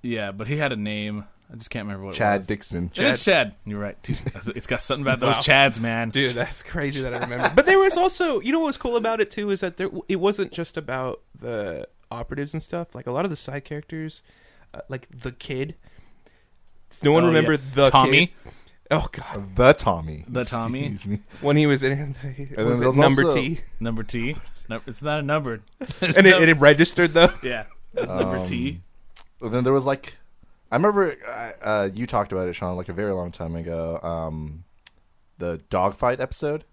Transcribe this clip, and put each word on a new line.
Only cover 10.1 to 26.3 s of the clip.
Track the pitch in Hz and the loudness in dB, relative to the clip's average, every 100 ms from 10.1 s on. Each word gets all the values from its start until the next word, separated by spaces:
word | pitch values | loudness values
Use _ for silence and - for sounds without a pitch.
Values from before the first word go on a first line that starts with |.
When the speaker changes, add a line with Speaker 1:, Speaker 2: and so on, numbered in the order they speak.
| 190 | 0
Speaker 3:
wasn't | 190 202 196 | 0 0 -6
just | - 165 - | -6 -8 -8
about | 147 131 131 - _ - | -8 -6 -6 -8 _ -16
the | 120 113 101 78 - _ _ | -10 -6 -6 -8 -12 _ _
operatives | 117 120 143 143 | -12 -8 -8 -6
and | 160 | -8
stuff. | - 170 170 | -8 -10 -8
Like, | 120 123 | -12 -6
a | |
lot | 127 | -4
of | 190 | -4
the | 151 | -4
side | - 139 - | -8 -12 -10
characters, | 151 - 160 156 - _ _ _ _ _ | -14 -10 -10 -10 -12 _ _ _ _ _
uh, | - - | -18 -12
like | 131 _ | -12 _
the | 131 127 | -14 -14
kid. | 123 - 131 147 - - - - - _ _ _ _ _ - - | -12 -10 -8 -8 -10 -20 -20 -20 -20 _ _ _ _ _ -20 -20
Does | - | -2
no | 147 | 4
one | 156 | 4
Speaker 1:
Oh, | 175 | 6
Speaker 3:
remember | 160 151 | 4 4
Speaker 1:
yeah. | 151 135 | 0 0
Speaker 3:
the | 131 139 | 4 6
Speaker 1:
Tommy? | 135 131 147 175 | 8 6 4 2
Speaker 3:
kid? | - - - - _ - | -2 -20 -20 -20 _ -2
Oh, | 151 147 | 0 0
God. | - - 107 98 95 | -8 -12 -12 -6 6
Speaker 2:
The | 127 | 8
Tommy. | 151 - 87 80 76 73 | 8 4 0 -4 -10 -8
Speaker 1:
The | 123 | -8
Tommy. | 123 120 113 131 143 | -6 -4 -4 -4 -6
Speaker 2:
Excuse | 101 101 | -8 -6
me. | 101 - - | -8 -8 -4
Speaker 3:
When | 143 147 | 2 4
he | 151 | 6
was | 139 | 4
in, | 131 139 147 135 | 2 -2 -6 -8
<laughs> | 139 131 | -10 -10
he, | |
Speaker 2:
And | 139 107 | -10 -2
then | 113 | 0
Speaker 3:
was | 120 | 2
Speaker 2:
there | 123 | 4
Speaker 3:
it | |
Speaker 2:
was | 139 | 6
Speaker 3:
number | 143 139 135 | 6 6 4
Speaker 2:
also | 135 | 2
Speaker 3:
T? | 131 165 - - | 0 -4 -6 -6
Speaker 1:
Number | 117 113 | -4 -4
T. | 110 120 120 156 - - - | -4 -4 -4 -6 -10 -12 -10
No, | 113 - | -10 -10
it's | 113 | -8
not | 147 151 | -4 -4
a | |
number. | 143 156 135 110 - _ | 0 -2 -2 -8 -12 _
<laughs> | 262 - | -14 -4
There's | 170 170 | 2 8
Speaker 3:
And | |
it, | 190 | 8